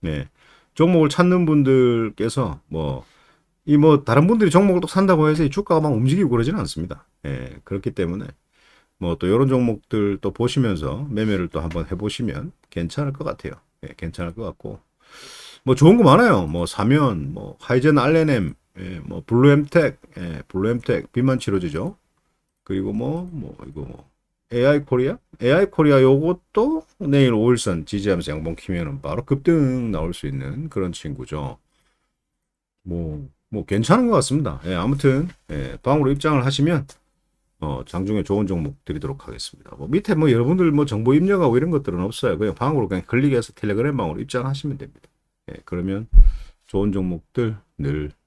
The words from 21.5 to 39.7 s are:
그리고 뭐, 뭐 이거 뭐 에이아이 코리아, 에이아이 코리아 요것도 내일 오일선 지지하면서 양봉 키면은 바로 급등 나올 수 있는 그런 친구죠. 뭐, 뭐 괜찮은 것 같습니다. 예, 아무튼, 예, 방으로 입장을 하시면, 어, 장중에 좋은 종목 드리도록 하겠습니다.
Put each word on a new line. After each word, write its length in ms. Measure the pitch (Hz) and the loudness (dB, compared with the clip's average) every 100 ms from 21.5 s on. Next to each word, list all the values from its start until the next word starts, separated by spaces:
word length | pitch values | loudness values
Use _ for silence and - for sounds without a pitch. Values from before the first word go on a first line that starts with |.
| 98 87 76 127 202 _ _ _ _ _ _ | -2 -2 -6 -8 -10 _ _ _ _ _ _
그리고 280 | _ 98 98 | _ -6 -4
뭐, 360 | 104 123 160 180 | -4 -6 -6 -8
뭐 240 | 165 - - 62 | -12 -14 -16 -18
이거 140 | 73 | -14
뭐 260 | 67 60 - _ _ _ _ | -14 -16 -20 _ _ _ _
에이아이 280 | 120 131 147 | 0 2 2
코리아, 360 | 143 127 127 226 _ - | 0 0 0 -4 _ -4
에이아이 260 | 120 151 202 | 2 2 2
코리아 360 | - 151 139 | 2 4 6
요것도 840 | 131 139 160 175 _ - 247 320 - _ | 6 4 2 -4 _ -2 0 -2 -6 _
내일 340 | 165 139 135 | 0 4 4
오일선 540 | 113 113 123 - 85 78 | 4 2 2 0 -4 -4
지지하면서 460 | 104 101 90 78 | -4 0 -2 -2
양봉 240 | 76 78 82 | -6 -6 -8
키면은 440 | - 90 80 69 | -6 -6 -6 -8
바로 240 | 71 82 | -8 -8
급등 680 | - 139 139 165 139 127 117 | -2 -2 2 2 2 0 -4
나올 220 | 92 80 | -4 -6
수 140 | 87 71 | -6 -8
있는 420 | 67 65 107 160 | -8 -8 -10 -8
그런 240 | - 92 | -6 -6
친구죠. 680 | 82 80 69 62 76 69 58 _ _ _ _ _ _ _ _ _ _ _ _ | -6 -12 -12 -10 -8 -10 -12 _ _ _ _ _ _ _ _ _ _ _ _
뭐, 460 | 92 87 82 76 69 _ _ | -10 -8 -8 -10 -14 _ _
뭐 160 | 107 | -10
괜찮은 440 | 90 98 117 214 240 | -4 -2 2 2 4
것 60 | 196 | 0
같습니다. 440 | - 139 135 69 76 | 0 -2 -4 -6 -6
예, 80 | |
아무튼, 540 | 90 98 139 143 131 175 - _ | -4 -2 0 2 0 -4 -10 _
예, 280 | 76 67 - | -8 -8 -8
방으로 280 | - 147 135 | -2 0 0
입장을 340 | 143 156 147 | 0 0 0
하시면, 420 | 127 135 147 165 139 - _ _ _ _ _ _ | 0 0 0 0 -4 -16 _ _ _ _ _ _
어, 220 | 78 65 65 | -8 -8 -8
장중에 360 | 87 95 107 | -8 -4 -4
좋은 240 | 90 101 101 | 0 -2 0
종목 380 | 92 73 - | -2 -4 -10
드리도록 440 | - 76 131 139 - | -10 -8 -8 -10 -14
하겠습니다. 440 | - - - - | -14 -14 -16 -20